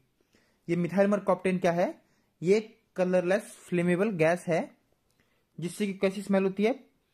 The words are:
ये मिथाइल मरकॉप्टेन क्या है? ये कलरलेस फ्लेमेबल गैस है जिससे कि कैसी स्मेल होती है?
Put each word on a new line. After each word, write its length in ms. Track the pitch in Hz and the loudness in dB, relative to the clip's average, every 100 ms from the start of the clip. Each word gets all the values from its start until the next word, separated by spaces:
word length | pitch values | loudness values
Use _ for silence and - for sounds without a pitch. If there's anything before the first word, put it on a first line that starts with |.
| _ _ _ _ _ _ - | _ _ _ _ _ _ -6
ये 80 | 170 | -2
मिथाइल 320 | 175 185 202 | 0 2 2
मरकॉप्टेन 500 | 202 196 185 190 180 | 2 0 0 0 0
क्या 120 | 180 | 0
है? 300 | 170 220 - _ _ _ - | 2 0 -4 _ _ _ -6
ये 180 | 160 214 220 _ _ - | 2 2 0 _ _ -4
कलरलेस 600 | 180 185 175 208 220 - | 0 0 2 -2 -4 -18
फ्लेमेबल 480 | - 175 175 175 220 180 | -6 -2 0 2 0 2
गैस 280 | 156 180 - | 2 0 0
है 220 | 165 285 _ _ _ _ _ _ _ _ - | -2 -2 _ _ _ _ _ _ _ _ -12
जिससे 300 | 170 - 208 | -10 -6 -6
कि 60 | 190 | -2
कैसी 260 | 190 202 | -2 -2
स्मेल 220 | 196 196 | 0 0
होती 200 | 190 196 | 2 0
है? 100 | 208 269 - _ _ | 0 -2 -8 _ _